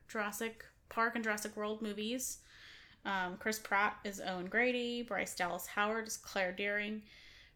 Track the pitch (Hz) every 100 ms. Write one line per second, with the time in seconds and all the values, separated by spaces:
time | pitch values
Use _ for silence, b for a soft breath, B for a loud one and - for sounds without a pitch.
0 | - 220 208 208 226 220 - _ - -
1 | 233 233 220 214 214 214 208 220 220 202
2 | 214 254 - - b b b b b b
3 | 208 196 180 185 220 214 - 196 208 -
4 | 208 196 185 185 180 214 247 247 240 240
5 | 233 190 180 - 175 180 - - 208 226
6 | 220 - - 196 185 185 202 208 208 214
7 | b b b b b